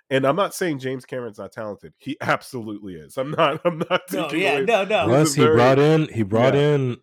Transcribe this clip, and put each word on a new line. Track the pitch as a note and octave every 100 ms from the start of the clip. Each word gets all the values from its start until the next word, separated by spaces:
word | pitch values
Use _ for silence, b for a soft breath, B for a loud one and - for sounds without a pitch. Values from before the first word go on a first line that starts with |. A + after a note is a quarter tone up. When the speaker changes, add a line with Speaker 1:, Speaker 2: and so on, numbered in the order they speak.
| b
Speaker 1:
And | C3+ C#3
I'm | D#3+
not | F#3 -
saying | F#3 C#3
James | C3 C3 -
Cameron's | C3 A#2+ G2+
not | G2
talented. | - G#2+ G2 D#2 _
He | - D3
absolutely | - C#3+ - B2+ A2 G#2 G2+ E2+
is. | D2 -
I'm | C3
not, | D#3 D#3 D#3
I'm | F3 D#3+
not | E3+ F#3 -
Speaker 2:
No, | F3+ D#3+
Speaker 1:
taking | D3+
Speaker 2:
yeah, | F#3+
Speaker 1:
away | C#3+ C3+
Speaker 2:
no, | G#3+ G3
no. | G#3 D#3+
Speaker 3:
Plus, | C3 D#3 C#3+
Speaker 1:
He's |
a |
Speaker 3:
he | -
Speaker 1:
very | A#2
Speaker 3:
brought | B2 C3+
in, | D3+ D#3+ D3+
he | A#2
brought | G2+ A2 B2+ C#3
Speaker 1:
Yeah. | D3 D3
Speaker 3:
in | C3 A#2